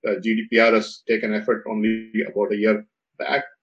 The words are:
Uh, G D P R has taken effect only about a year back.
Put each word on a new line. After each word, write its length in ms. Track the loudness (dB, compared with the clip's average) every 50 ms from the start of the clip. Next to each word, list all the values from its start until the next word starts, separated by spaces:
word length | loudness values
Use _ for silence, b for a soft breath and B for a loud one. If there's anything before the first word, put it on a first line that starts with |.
| -2
Uh, 140 | -2 -4 -2
G 160 | 0 0 0
D 100 | 0 -2 0
P 120 | 2 4
R 120 | 4 6
has 300 | 4 4 2 -2 -12 -12 _ -2
taken 260 | 0 0 0 -2 -4
effect 320 | -2 0 -2 -2 -2 -2 -6
only 440 | -4 0 0 0 0 -2 -6 -6 -4 -4 -4 -4
about 220 | -2 -2 -2 -2
a 40 | 0
year 300 | 0 2 2 2 2 -2 _ _ _ _ _ _ -8
back. 260 | -4 -2 -2 -2 -4 -6 _ _